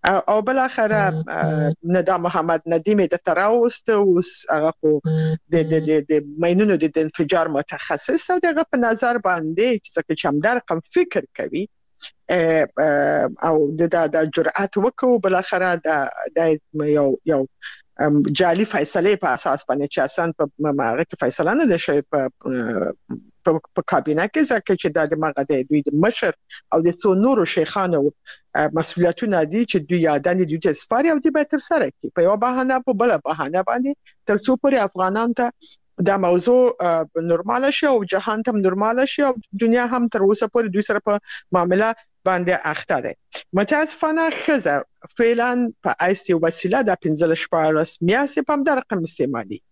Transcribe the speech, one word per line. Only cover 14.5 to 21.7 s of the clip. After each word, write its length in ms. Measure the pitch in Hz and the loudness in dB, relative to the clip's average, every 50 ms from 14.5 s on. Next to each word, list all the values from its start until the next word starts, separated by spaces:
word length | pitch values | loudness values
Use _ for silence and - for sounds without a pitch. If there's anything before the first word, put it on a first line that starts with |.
| - 190 196 196 - | 0 -2 -4 -2 -2
وکړو، 420 | 208 190 247 - - - 254 247 233 180 | 0 0 0 -2 0 2 2 2 2 2
بالاخره 520 | 190 185 180 190 - - 180 185 185 175 | 2 0 0 0 -2 -2 0 0 0 -2
دا، 220 | 170 - 156 156 147 139 - - - - - - | -2 -2 -2 0 0 -2 -4 -6 -8 -10 -4 -2
دا 100 | 165 165 160 156 151 _ _ - 151 147 | 0 2 2 2 0 _ _ -8 -4 0
یو، 220 | 147 147 151 143 135 131 - _ | 2 2 2 2 2 0 -2 _
یو، 200 | 160 160 139 135 131 _ _ - - - - _ _ _ - | 0 0 0 0 -4 _ _ -18 -18 -18 -18 _ _ _ -2
ام، 220 | 143 151 147 147 | 0 2 4 2
جعلي 440 | 139 - 147 - 185 175 165 180 220 | 2 2 0 0 2 2 2 2 0
فیصلې 500 | - - 151 151 - - 202 170 196 208 196 | 0 0 -2 -2 0 0 0 2 2 0 0
په 60 | - | 0
اساس 360 | 156 123 120 - 160 135 143 - - | -2 -2 -2 -2 -2 -2 -4 -2 -4
باندې 180 | 127 143 143 143 - | -4 -2 -2 -4 -2
چې 60 | - | -2
اصلاً 320 | 131 139 - - 170 170 156 | -2 -2 -2 -2 -2 -2 -2
په 80 | - 160 147 _ - | -2 -4 -4 _ -4
م-، 220 | 147 151 143 139 | -2 -2 -2 0
هغه 220 | 131 113 113 135 170 | -2 -2 0 -2 -4
کې 120 | _ - - | _ -4 -4
فیصله 340 | - 127 - - 160 165 220 | -2 -2 0 0 0 0 2
نه 120 | 294 330 | 2 2
ده 120 | 254 | 2